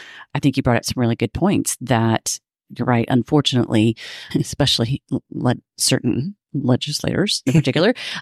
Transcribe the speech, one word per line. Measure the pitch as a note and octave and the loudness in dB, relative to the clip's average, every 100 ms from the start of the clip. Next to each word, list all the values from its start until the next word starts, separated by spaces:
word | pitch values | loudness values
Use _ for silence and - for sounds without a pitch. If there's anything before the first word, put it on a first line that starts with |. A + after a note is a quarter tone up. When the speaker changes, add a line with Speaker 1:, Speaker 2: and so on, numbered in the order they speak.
| - - - | -20 -20 -8
Speaker 1:
I | C#3+ | 0
think | C#3+ C3+ | 0 2
you | |
brought | C3 A#2 | 2 0
up | - | 0
some | - | -2
really | A#2+ A#2 | 0 0
good | A#2 | -2
points | - F3 D3 - - | 0 0 0 -2 -6
that, | B2 A#2 A2+ A2+ - - - _ _ - | 0 2 2 0 -2 -8 -12 _ _ -6
you're | B2 | 0
right, | A#2+ - | 0 2
unfortunately, | B2 A2+ D3+ - B2+ - A2+ A2 A2+ - - | 0 2 0 2 0 2 2 2 0 -8 -16
<laughs> | - - | -6 -4
especially | - - C#3 - A2+ C3+ - C3+ - | -4 -2 0 0 -2 -4 -4 -6 -6
le-, | D3+ B2 A#2+ _ - | -4 -2 -2 _ -4
certain | - C3 - - D#3 G#3 _ | 0 0 0 -2 -4 -8 _
legislators | C#3+ B2 D#3 - D3 - - G3 - - | -4 0 0 0 -4 -2 0 0 -2 2
in | |
Speaker 2:
<laughs> | D#3 | 2
Speaker 1:
particular, | C#3 C#3 F#3+ B3 - - | 2 2 2 0 -6 -10